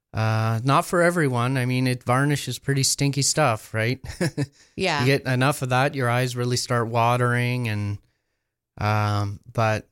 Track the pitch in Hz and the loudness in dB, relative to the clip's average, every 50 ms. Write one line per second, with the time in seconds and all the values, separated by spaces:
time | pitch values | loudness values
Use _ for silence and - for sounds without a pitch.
0 | _ _ - - 110 110 110 110 110 113 113 113 120 139 139 165 175 - - 175 | _ _ -4 -2 0 0 0 0 0 0 -2 0 0 2 2 2 2 2 0 2
1 | 170 175 170 180 151 135 123 120 117 127 135 135 123 127 127 127 131 127 127 123 | 2 2 2 2 0 0 0 0 0 0 0 0 0 0 0 0 0 0 -2 -2
2 | - 123 123 131 139 147 147 135 - - 123 - - - 139 139 131 - - - | 0 0 2 2 2 2 0 -2 -4 -6 -10 -6 -4 -2 0 0 0 0 0 0
3 | 143 139 135 139 131 - - 160 156 131 110 107 - - - 110 110 117 131 - | 0 0 0 0 -2 0 2 2 2 2 2 -2 -4 -6 -4 -2 -2 -2 -2 -4
4 | - - - - 180 147 - - 139 - _ _ - _ _ - - 180 156 147 | -8 -14 -6 -4 -4 -4 -2 -4 -6 -6 _ _ -20 _ _ -4 -2 -2 0 2
5 | 123 131 139 135 - 131 131 123 131 139 143 - 135 127 127 127 135 147 147 135 | 2 2 2 2 0 0 0 2 2 2 0 0 -2 0 2 2 2 0 0 -2
6 | 127 120 120 123 127 127 120 123 123 123 123 120 - - 123 120 117 113 113 117 | -2 0 0 0 0 -2 -2 -2 -2 0 0 -2 -2 0 0 0 0 0 0 2
7 | 117 120 123 123 123 120 120 123 123 120 123 123 120 113 107 104 104 101 101 - | 2 2 4 2 2 2 2 0 0 0 -2 -2 -2 -4 -4 -2 -4 -4 -6 -8
8 | - _ _ _ _ _ _ _ _ _ _ _ _ _ _ - 104 104 107 107 | -10 _ _ _ _ _ _ _ _ _ _ _ _ _ _ -4 0 0 2 2
9 | 104 104 104 101 104 101 101 - - - - - 113 110 110 104 - _ | 2 0 0 0 -2 -4 -6 -10 -14 -8 -4 0 0 0 0 -2 -6 _